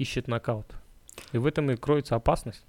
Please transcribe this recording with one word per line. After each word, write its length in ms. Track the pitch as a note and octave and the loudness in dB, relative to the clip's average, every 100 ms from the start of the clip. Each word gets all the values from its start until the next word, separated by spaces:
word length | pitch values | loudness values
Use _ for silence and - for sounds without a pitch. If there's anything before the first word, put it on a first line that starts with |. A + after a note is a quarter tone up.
ищет 260 | C3 B2+ A#2+ | -2 -4 -2
нокаут. 380 | A#2 - A2 - - - - - - - | -2 -2 -4 -4 -14 -16 -20 -20 -20 -4
И 40 | A#2+ | 0
в 60 | C#3 | 2
этом 240 | D#3 C#3+ | 2 0
и 40 | B2 | 0
кроется 400 | C#3 D3 - A#2 | 2 2 2 0
опасность. 480 | D3 E3 A#2+ - | 2 2 0 -12